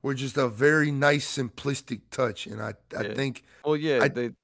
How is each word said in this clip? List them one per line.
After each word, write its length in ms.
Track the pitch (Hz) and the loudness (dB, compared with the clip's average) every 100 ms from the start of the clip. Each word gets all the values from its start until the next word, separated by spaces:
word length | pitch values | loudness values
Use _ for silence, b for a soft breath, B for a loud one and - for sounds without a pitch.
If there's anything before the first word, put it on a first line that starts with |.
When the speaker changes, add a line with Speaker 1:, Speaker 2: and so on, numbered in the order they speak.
Speaker 1:
were 100 | 135 | -2
just 240 | 135 135 143 | -4 -2 0
a 100 | 127 | 0
very 420 | 107 143 156 151 | 4 4 6 2
nice, 340 | 139 147 147 - - | 4 4 4 0 -4
simplistic 640 | 120 - 139 135 - 110 _ | -6 -4 -4 -4 -6 -12 _
touch, 360 | - 123 - - | -2 -2 -2 -10
and 140 | 107 | -8
I, 140 | 110 107 _ | -10 -10 _
I 100 | - | -6
Speaker 2:
Yeah. 100 | 107 | -4
Speaker 1:
think 300 | 110 135 127 b b | -2 -4 -4 b b
Speaker 2:
Well, 120 | 147 151 | -2 0
yeah, 220 | 156 131 | 2 4
Speaker 1:
I 60 | 139 | 4
Speaker 2:
they 240 | 120 120 - | 2 -4 -6